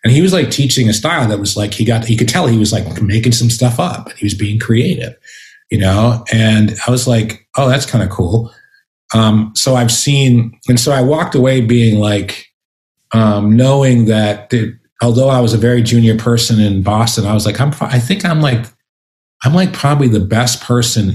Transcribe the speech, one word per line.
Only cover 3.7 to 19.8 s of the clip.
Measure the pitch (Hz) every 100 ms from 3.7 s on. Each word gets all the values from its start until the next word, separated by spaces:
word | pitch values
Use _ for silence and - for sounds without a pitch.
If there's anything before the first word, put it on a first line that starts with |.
| -
up, | 180 107 -
and | -
he | 104
was |
being | 98 104 107
creative, | - 113 160 165 113 - - - - - _
you | 101
know? | 95 98 117 117 -
And | 117 110 110 104 - -
I |
was | 123 127
like, | 113 110 - _ -
"Oh, | 135
that's | 135 131
kinda | 117 92
cool." | - 87 110 117 - _ _ _ _ _
Um, | 113 110 107 107
so | - -
I've | 127 120
seen, | - - 139 135 120 113 - -
and | 120
so | -
I | 139
walked | 127 156 175
away | 139 131 131
being | 113 120 113 107
like, | 104 104 95 - - _ _ _ _ _ _
um, | 110 107 104 104
knowing | 113 131 139 135 120 110
that | 107 107 104 -
the, | 120 101 - _ _
although | 120 117 135
I | 131
was | 117
a | 110
very | 117 123
junior | 117 120 113 110
person | 120 117 - 110
in | 104 98
Boston, | 98 107 113 - 101
I |
was | 107
like, | 107 98
"I'm | 123
pro-, | - -
I | 127
think | 117 196
I'm, | 175 156
like, | 147 117 - _ _ _ _ _ _ _
I'm, | 131
like, | 170 190
probably | -